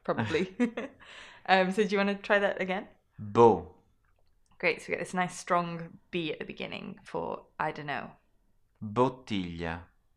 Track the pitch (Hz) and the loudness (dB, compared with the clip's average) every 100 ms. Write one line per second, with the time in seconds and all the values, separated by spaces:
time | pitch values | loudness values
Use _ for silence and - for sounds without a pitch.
0 | - 151 110 156 185 - 240 240 262 - | -4 -2 0 0 -2 0 -2 -2 -10 -12
1 | - - - - - 190 185 196 202 202 | -20 -20 -20 -8 2 4 4 2 2 2
2 | 202 202 - 202 196 - 185 185 - - | 2 0 2 4 4 0 -4 -4 -6 -16
3 | _ - 107 107 117 90 85 - _ _ | _ -14 0 8 8 8 0 -16 _ _
4 | _ _ _ _ _ - 175 - - - | _ _ _ _ _ -2 -2 -2 -4 -6
5 | 175 185 180 - - 175 170 170 165 - | -4 -4 -4 -6 -2 0 0 -6 -12 -18
6 | _ 175 156 - - - - 165 - - | _ -6 -4 -6 -10 -10 -10 -10 -12 -16
7 | - - - - - - 156 156 147 131 | -10 -8 -6 -8 -10 -6 -6 -6 -8 -8
8 | - - _ _ _ _ _ _ 110 104 | -10 -16 _ _ _ _ _ _ -4 2
9 | 131 131 - 101 87 85 82 85 87 _ | 2 0 -4 -4 -4 -4 -6 -6 -10 _
10 | _ | _